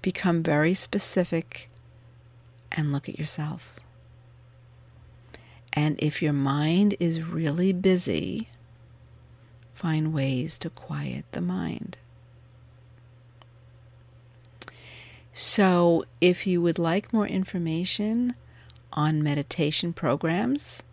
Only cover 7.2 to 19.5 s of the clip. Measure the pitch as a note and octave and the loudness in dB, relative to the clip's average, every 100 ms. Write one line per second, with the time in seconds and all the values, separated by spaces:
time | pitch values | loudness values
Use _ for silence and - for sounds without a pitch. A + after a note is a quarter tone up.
7.2 | D#3+ E3 D#3+ D#3+ F#3 F3+ F#3+ F3+ - F#2 | -6 -4 -2 0 0 2 2 2 2 0
8.2 | F#2 C#3+ A3 - - - - - - - | -4 -8 -10 -14 -20 -20 -20 -20 -20 -20
9.2 | - - - - - - E3+ D#3 D#3 D#3 | -20 -20 -20 -20 -20 -6 -2 0 0 0
10.2 | C3+ B2+ D#3 - E3 - - C#3+ C#3+ C3 | 0 -2 -4 -6 -8 -12 -10 -8 -6 -8
11.2 | - - F3 F3+ E2+ - - - - - | -8 -6 -4 -4 -4 -6 -10 -14 -20 -20
12.2 | - - - - - - - - - - | -20 -20 -20 -20 -20 -20 -20 -20 -20 -20
13.2 | - - - - - - - - - - | -20 -20 -20 -20 -20 -20 -20 -20 -20 -20
14.2 | - - - - - - - - - - | -20 -20 -20 -16 -16 -14 -20 -20 -20 -20
15.2 | - - - - F#3+ F3+ F3 E3 - - | -12 2 6 6 6 6 6 4 0 2
16.2 | F3+ F3 G3 F3+ E3+ E3 E3 F3+ - A3+ | 4 4 0 2 2 2 0 0 0 0
17.2 | G3+ F#3+ F#3+ F#3 E3 D#3+ F#3 - G#3 A3+ | 0 -2 -2 -4 -2 -2 -2 -2 0 0
18.2 | B3 B3 - - - - - - D3+ D#3 | -2 -4 -14 -20 -20 -20 -10 -2 0 2
19.2 | D3+ C#3+ C#3 | 0 -2 -2